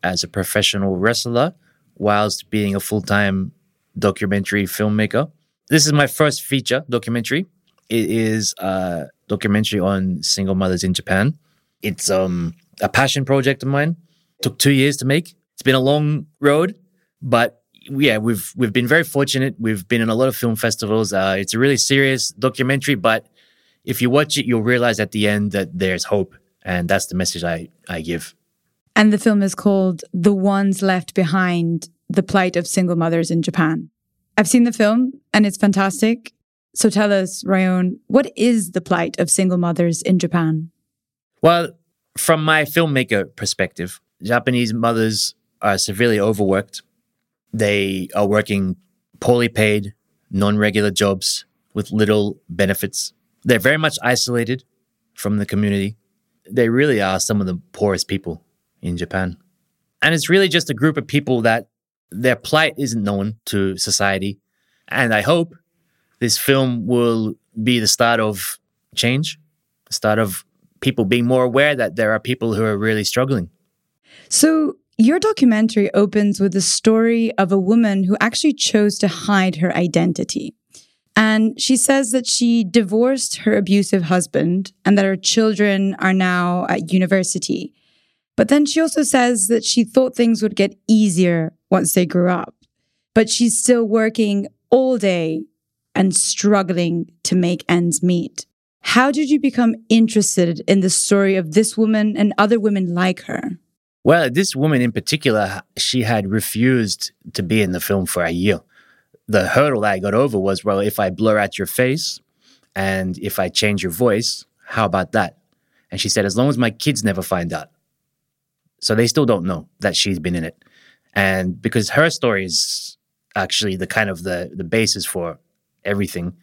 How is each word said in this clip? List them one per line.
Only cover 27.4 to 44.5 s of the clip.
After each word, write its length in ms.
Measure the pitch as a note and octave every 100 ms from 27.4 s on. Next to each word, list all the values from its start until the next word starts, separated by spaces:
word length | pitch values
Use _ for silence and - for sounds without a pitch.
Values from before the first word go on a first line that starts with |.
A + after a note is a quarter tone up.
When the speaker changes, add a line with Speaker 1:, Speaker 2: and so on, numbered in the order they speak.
Speaker 1:
I, 280 | E2+ E2+ F2 _ -
I 140 | F2
give. 320 | D#2+ E2+ - - _ _ _ _ _ -
Speaker 2:
And 160 | G#3+
the 60 | G#3
film 260 | A#3 G#3
is 120 | G3 -
called 500 | G3+ G3 F#3 F3 -
The 220 | F#3 F3 G3
Ones 480 | F#3+ G3 G3 F#3+
Left 320 | G3 F#3 E3+ -
Behind, 760 | F3 F#3 F3+ F3 E3 E3 - _ -
The 120 | -
Plight 340 | F#3 G3+ F#3 F3
of 100 | E3+
Single 300 | - F3+ E3+
Mothers 340 | E3 E3 E3
in 100 | E3
Japan. 480 | D#3+ E3+ D#3 D#3+ D#3+ _ _ _ _ -
I've 120 | G#3+
seen 160 | B3+ A#3+
the 80 |
film 420 | A3+ G#3 A#3 B3+ - _
and 140 | G#3+ G#3
it's 100 | F#3+
fantastic. 800 | G3+ G3 G3 F#3+ A3 A#3 - - _ _ _ -
So 160 | A3
tell 200 | G3+ G#3
us, 320 | G3+ F#3 - -
Ryan, 520 | F#3+ F#3 F#3 F3+ - -
what 240 | A3 - -
is 360 | A#3 A3+ F3
the 100 | F#3+
plight 360 | E3+ F3 E3+ -
of 120 | F3
single 260 | - F#3 F3+
mothers 460 | F3 E3 E3+ E3
in 160 | - F#3
Japan? 520 | E3+ E3+ D#3+ D#3+ E3 _ _ _ _ _ _ _
Speaker 1:
Well, 300 | D#3+ E3+ E3 - _ _ _ -
from 260 | - D#3+ D#3
my 200 | D#3 D3
filmmaker 720 | E3+ E3 C3+ B2 G#2 F#2 -
perspective, 640 | G2+ - F#2 - F2 - _ _
Japanese 520 | G2 A#2+ B2